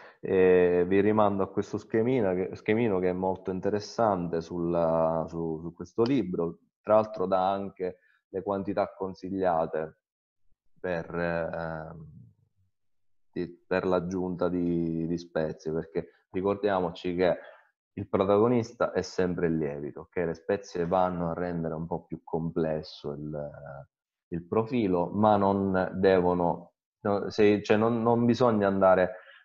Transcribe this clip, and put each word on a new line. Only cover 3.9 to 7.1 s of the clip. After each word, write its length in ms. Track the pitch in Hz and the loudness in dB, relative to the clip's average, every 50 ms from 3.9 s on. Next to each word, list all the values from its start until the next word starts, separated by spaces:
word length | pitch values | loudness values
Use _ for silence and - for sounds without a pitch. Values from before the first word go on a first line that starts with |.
| - - 117 110 98 90 87 85 82 82 | -2 0 2 2 2 0 -2 -4 -4 -6
sulla, 840 | 82 - 90 87 85 85 87 85 85 82 82 82 82 80 82 80 80 80 | -6 -6 -6 -4 -2 0 0 2 2 2 2 2 2 2 0 -2 -4 -4
su, 320 | 85 85 82 82 80 78 82 | -6 -6 -6 -6 -6 -6 -8
su 100 | 85 82 | -12 -12
questo 280 | - 87 - - - 117 | -12 -14 -10 -2 0 0
libro. 560 | 117 143 131 101 90 90 85 85 85 85 - _ _ _ _ - | 2 2 0 0 -2 -2 -4 -4 -4 -4 -8 _ _ _ _ 0
Tra 120 | - 107 | 4 4
l'altro 320 | 110 107 107 | 4 4 2